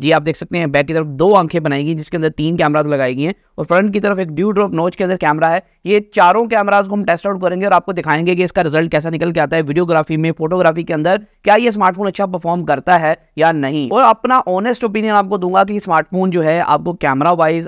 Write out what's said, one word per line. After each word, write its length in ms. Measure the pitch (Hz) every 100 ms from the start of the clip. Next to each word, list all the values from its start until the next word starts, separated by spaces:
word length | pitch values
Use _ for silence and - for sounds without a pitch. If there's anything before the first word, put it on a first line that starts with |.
जी, 100 | 143
आप 100 | 160
देख 140 | 151 156
सकते 220 | 170 175
हैं 140 | 165
बैक 160 | 139 143
की 60 |
तरफ 120 | 160 156
दो 280 | 135 175
आंखें 300 | 208 165 170
बनाई 200 | 156 139
गई 120 | 147 160
जिसके 220 | 151 175
अंदर 120 | 156
तीन 280 | 151 151 170
कैमरास 280 | 156 151 147
लगाई 300 | 143 131 127
गई 80 |
हैं 100 | 151 202 _ -
और 80 | 151
फ्रंट 280 | 175 208
की 60 | 202
तरफ 200 | 202 190
एक 120 | 180
ड्यू 200 | 147 202
ड्रॉप 220 | 202 202
नॉच 220 | 170 175 -
के 80 |
अंदर 120 | 185 185
कैमरा 320 | 156 151 160
है। 140 | 170 - _ 175
ये 140 | 208 208
चारों 340 | - 262 226 233
कैमरास 400 | 220 202 202 196
को 80 | 208
हम 80 |
टेस्ट 240 | 190 170 202
आउट 140 | 190
करेंगे 240 | 180 180 202
और 80 |
आपको 200 | 180 185
दिखाएंगे 420 | 175 156 151 170 180
कि 80 |
इसका 180 | 180 -
रिजल्ट 300 | 175 151 165
कैसा 180 | 156 160
निकल 220 | 160 170
के 80 | 165
आता 180 | 147 165
है 60 |
वीडियोग्राफी 540 | 147 147 175 165 156 160
में, 140 | 160
फोटोग्राफी 520 | 160 160 185 170 160
के 100 | 165
अंदर 320 | 160 156 202 214 _
क्या 120 | - 214
ये 160 | 240
स्मार्टफोन 360 | 208 185 180 202
अच्छा 180 | 180 196
परफॉर्म 380 | 180 170 175
करता 340 | 151 139 156 175
है 180 | 156 165 _ -
या 140 | 160
नहीं। 380 | 160 135 151 131
और 140 | 208
अपना 360 | 254 220 254 254
ऑनेस्ट 440 | - 185 220 240
ओपिनियन 300 | 233 208 214
आपको 240 | 208 196 202
दूंगा 260 | 180 185
कि 160 | 196 208
स्मार्टफोन 520 | 190 160 156 185 185
जो 100 | 175
है 180 | 156 165
आपको 340 | - 147 170
कैमरा 380 | 175 147 135 156
वाइज 360 | 175 160 165